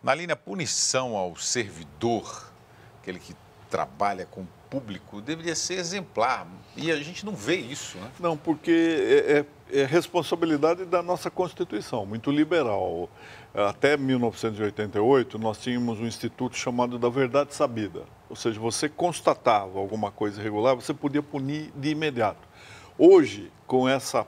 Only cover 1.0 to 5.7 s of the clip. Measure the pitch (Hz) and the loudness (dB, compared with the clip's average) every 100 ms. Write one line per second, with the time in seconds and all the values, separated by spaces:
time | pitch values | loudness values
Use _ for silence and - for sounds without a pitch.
1 | 127 107 90 82 - 123 101 82 82 - | -2 -4 -4 -6 -4 -2 -4 -8 -18 -4
2 | 117 113 - - - - - - - - | -2 -2 -4 -14 -18 -20 -20 -20 -20 -18
3 | - 90 - - - - - 85 78 - | -14 -12 -14 -20 -20 -20 -6 -4 -4 -2
4 | 101 95 87 - 92 - - 254 117 92 | -4 -2 -10 -12 -14 -16 -10 -10 -8 -14
5 | - 104 113 160 165 156 - | -12 -14 -10 -8 -6 -6 -6